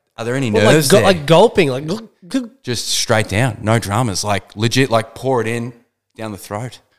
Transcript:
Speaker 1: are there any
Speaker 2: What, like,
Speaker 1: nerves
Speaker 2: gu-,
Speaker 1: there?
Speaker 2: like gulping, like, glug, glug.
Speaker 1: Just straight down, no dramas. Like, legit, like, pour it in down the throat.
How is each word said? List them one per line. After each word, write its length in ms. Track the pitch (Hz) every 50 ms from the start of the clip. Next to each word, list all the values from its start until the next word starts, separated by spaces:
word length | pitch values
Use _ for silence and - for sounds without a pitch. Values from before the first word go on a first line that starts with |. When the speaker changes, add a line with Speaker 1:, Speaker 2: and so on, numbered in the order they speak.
| _ _ _ -
Speaker 1:
are 60 | 117
there 80 | 113 123
any 160 | 135 139 117
Speaker 2:
What, 140 | 104 104 104
like, 100 | 110 143
Speaker 1:
nerves 140 | 160 151 131
Speaker 2:
gu-, 60 | 185
Speaker 1:
there? 80 | 196 214
Speaker 2:
like 180 | 202 196 165 143
gulping, 440 | 139 160 160 208 240 - 208 175 139
like, 160 | 123 131 151
glug, 220 | 151 180 226 226 - _ _ - 170
glug. 220 | - 269 247 226 - _
Speaker 1:
Just 260 | _ - 120 - - -
straight 400 | - - - - 117 110 107 -
down, 300 | 92 101 127 131 104 -
no 160 | - 104 113 117
dramas. 440 | 87 101 101 110 131 113 92 85
Like, 320 | - 104 101 98 - - -
legit, 360 | 101 107 120 - 131 135 123
like, 240 | 113 113 110 - -
pour 260 | - - 127 135 120
it 60 | 110
in 260 | 113 117 117 117 127 123 _ _ _ _ _ _ _ _
down 180 | - 113 110
the 60 | 104 92
throat. 420 | - - 101 104 123 123 - - _ _ _